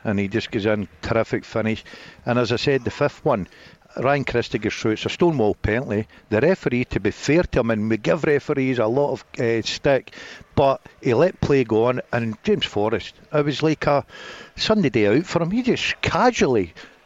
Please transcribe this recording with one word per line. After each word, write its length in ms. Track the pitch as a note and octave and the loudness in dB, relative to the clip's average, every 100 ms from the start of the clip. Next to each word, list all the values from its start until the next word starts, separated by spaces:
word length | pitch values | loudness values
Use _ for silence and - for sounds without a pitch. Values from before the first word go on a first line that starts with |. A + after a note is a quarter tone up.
and 160 | A2+ G2+ | -4 -2
he 80 | G2 | -2
just 240 | A2 - | -4 -4
goes 140 | A#2 G#2+ | -2 0
in, 240 | G#2+ F#2+ - | -2 -4 -10
terrific 440 | - A2+ A2 A2 - | -4 -2 -2 -4 -4
finish. 400 | A2+ A2 A2 - - - - - | -4 -2 -4 -8 -20 -20 -12 -2
And 120 | B2 | 0
as 140 | A2+ | 0
I 60 | A#2+ | 0
said, 260 | D3 C3+ | 0 0
the 80 | A#2 | -2
fifth 320 | - C#3+ - | -2 -4 -2
one, 240 | D3+ A2+ F2 - - - _ - | -2 -2 -4 -14 -20 -20 _ -4
Ryan 300 | B2+ C#3+ A#2+ | 0 0 0
Christie 340 | A#2+ - A2+ | -2 -2 -4
gets 160 | G#2 - | -4 -2
through, 160 | A2+ | -2
it's 140 | G#2+ A2+ | -2 -4
a 20 | |
Stonewall 460 | - F3 C#3+ G#2+ - | 0 0 2 0 0
penalty. 520 | - A2 C#3 G#2 A2 - - | -2 -2 -2 -4 -4 -12 -2
The 120 | G#2+ | 2
referee, 440 | D3+ F#3+ D3 B2 B2 | 2 0 0 -2 -2
to 140 | A#2 | -2
be 100 | G2+ | -2
fair 300 | - - E3 | -4 0 2
to 180 | F3 C#3 | 2 0
him, 100 | A#2 | 0
and 180 | G#2+ A2 | 0 0
we 80 | A2 | 0
give 280 | E3 E3+ D#3 | 0 0 2
referees 520 | C#3+ - C#3 C3 B2 | 0 0 -2 0 0
a 80 | A2 | 0
lot 280 | C3 C#3+ | 2 0
of, 120 | B2+ - - | -2 -8 -4
uh, 220 | A#2 A2+ | 0 0
stick, 500 | - - D3 C3 - - - - - - | -2 -2 0 0 -2 -20 -18 -20 -6 2
but 260 | C#3 B2+ - - | 2 0 -6 -6
he 120 | C3+ A#2 | 0 4
let 240 | F3+ - | 2 0
play 220 | - C#3 | 2 2
go 220 | A2+ A2 A#2+ | 4 2 2
on, 160 | B2+ - | 0 -4
and 260 | B2 A2+ G#2+ | -4 -4 -4
James 220 | - G3 - | -2 0 -2
Forrest, 480 | G#2 G#2+ G#2+ - - - | -2 -2 -2 -6 -18 -4
it 120 | D3 D3 | -2 -2
was 180 | B2+ | 0
like 240 | D#3+ D3+ D3+ | 0 0 0
a 180 | C#3+ - - - - - - | 0 -2 -16 -18 -18 -16 -8
Sunday 340 | - G#3+ C#3+ | 0 2 2
day 180 | A2+ G2+ | 4 4
out 180 | B2+ F3+ | 4 2
for 160 | E3+ | -2
him. 80 | E3+ | -2
He 140 | A3+ | -2
just 360 | B3 E3+ - - | 0 0 -2 -4
casually 720 | - F3 B3 A#3 E3+ A#2 E2+ - - _ | -2 2 2 4 2 2 0 -8 -20 _